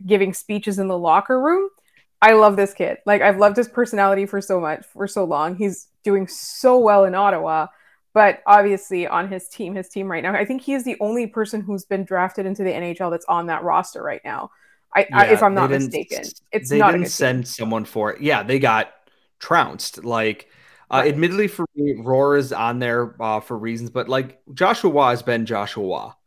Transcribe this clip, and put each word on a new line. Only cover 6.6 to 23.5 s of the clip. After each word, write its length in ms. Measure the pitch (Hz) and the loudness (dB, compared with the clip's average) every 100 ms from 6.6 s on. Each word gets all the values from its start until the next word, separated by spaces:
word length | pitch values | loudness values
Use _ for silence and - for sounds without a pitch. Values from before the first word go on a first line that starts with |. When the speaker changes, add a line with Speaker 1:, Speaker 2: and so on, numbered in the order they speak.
| 262 254 | 4 6
Speaker 1:
well 240 | 220 202 | 6 6
in 100 | 196 | 4
Ottawa. 540 | 185 202 180 160 160 156 _ _ _ _ 220 | 2 0 0 0 -2 -4 _ _ _ _ 4
But 240 | 208 - - | 4 4 6
obviously 600 | 208 202 196 - 185 175 | 6 6 0 -4 -4 -2
on 240 | 170 190 | -4 -4
his 160 | 185 - | -8 -12
team, 280 | - 180 | -12 -10
his 160 | 196 185 | -10 -10
team 200 | - 196 | -8 -6
right 120 | 165 | -4
now, 100 | 175 | -2
I 140 | 196 202 | -2 -2
think 160 | 262 | -4
he 100 | - | -4
is 120 | 277 | -4
the 120 | 247 - | -4 -4
only 260 | 208 240 233 | -4 -2 -4
person 340 | 226 214 220 | -4 -6 -6
who's 240 | 190 202 | -8 -8
been 180 | - 196 | -6 -6
drafted 440 | 185 190 180 190 190 | -4 -2 -2 -4 -6
into 180 | 196 | -4
the 80 | 190 | -4
N 100 | 156 | -4
H 200 | 175 170 | -6 -6
L 80 | 180 | -6
that's 160 | 170 - | -6 -2
on 220 | 175 170 | -4 -2
that 140 | 156 | -6
roster 400 | 170 160 180 - | -2 -2 -2 -8
right 200 | 147 139 | -10 -10
now. 280 | - - - _ _ _ _ | -10 -12 -12 _ _ _ _
I, 120 | - 202 | -2 2
I, 140 | - 208 | 4 6
if 140 | 220 | 6
Speaker 2:
Yeah, 40 | |
Speaker 1:
I'm 80 | 208 | 4
not 140 | 196 156 | 2 0
Speaker 2:
they 80 | |
didn't 180 | 135 135 | 0 -2
Speaker 1:
mistaken. 280 | 151 180 - | -6 -8 -10
Speaker 2:
s-, 200 | - - _ | -12 -16 _
Speaker 1:
It's 200 | 214 127 | -8 -2
Speaker 2:
they 80 | 143 | 4
Speaker 1:
not 100 | 202 | 4
a 40 | |
Speaker 2:
didn't 120 | 175 | 4
Speaker 1:
good 60 | 175 | 0
Speaker 2:
send 340 | - 131 127 | -2 0 0
Speaker 1:
team. 0 | |
Speaker 2:
someone 400 | 123 - 113 110 | -4 -8 -4 -4
for 300 | 107 113 104 | -4 -4 -4
it. 80 | - | -2
Yeah, 200 | 147 135 | -2 0
they 160 | 104 135 | 0 0
got 320 | 131 110 107 _ _ _ _ _ | 2 2 -2 _ _ _ _ _
trounced. 640 | - 165 139 90 - - | 0 2 2 -4 -12 -12
Like, 460 | 110 117 110 104 - _ _ _ - | -6 -2 -2 -4 -10 _ _ _ -4
uh, 100 | 131 | 0
Speaker 1:
Right. 80 | 139 | 0
Speaker 2:
admittedly 340 | 143 170 190 208 | 0 0 0 -2
for 200 | - 170 | -4 -8
me, 220 | 147 147 117 | -4 -4 -4
Roar 400 | 117 131 143 143 | -2 2 2 2
is 160 | 127 | 0
on 240 | 101 117 123 | -4 -4 -4
there, 380 | 123 120 117 - | -2 -2 -4 -6
uh, 200 | 113 107 | -4 -4
for 180 | - | -6